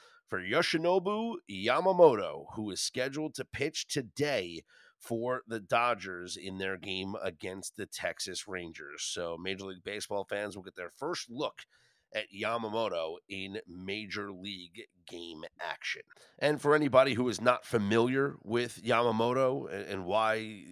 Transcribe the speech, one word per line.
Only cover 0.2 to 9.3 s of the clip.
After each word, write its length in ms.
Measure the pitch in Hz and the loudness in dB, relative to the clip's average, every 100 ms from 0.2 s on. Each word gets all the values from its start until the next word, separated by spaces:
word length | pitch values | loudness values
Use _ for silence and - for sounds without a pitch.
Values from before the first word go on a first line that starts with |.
| _ | _
for 120 | 95 | -4
Yoshinobu 920 | 90 135 170 165 170 190 180 214 233 220 - | 2 2 4 2 4 4 2 0 -2 -4 -8
Yamamoto, 1000 | 95 107 139 185 180 165 110 87 73 73 | -2 2 4 4 10 10 10 2 -6 -10
who 160 | - 107 | -6 -4
is 100 | 92 | -4
scheduled 540 | - 127 135 139 156 131 | -4 -2 -4 -4 -6 -6
to 80 | |
pitch 420 | 123 - 147 - - | -10 -4 -4 -4 -4
today 760 | 147 117 - 147 123 90 82 - - - _ | -4 -4 -2 0 0 -2 -8 -14 -20 -20 _
for 440 | - 113 123 127 - | -6 -2 -2 -2 -4
the 140 | 113 | -8
Dodgers 760 | 95 120 123 107 95 90 90 87 | 0 2 4 0 -4 -8 -10 -10
in 220 | 95 95 | -8 -4
their 180 | 95 95 | -4 -4
game 380 | 101 95 95 107 | -6 -6 -4 -4
against 540 | 95 80 95 95 - - | -6 -6 -8 -8 -10 -10
the 100 | 95 | -10
Texas 600 | - 90 - - 87 - | -6 -6 -6 -8 -8 -8
Rangers. 560 | 92 85 78 73 76 | -8 -10 -12 -14 -10
So 340 | - - 85 | -8 -6 -6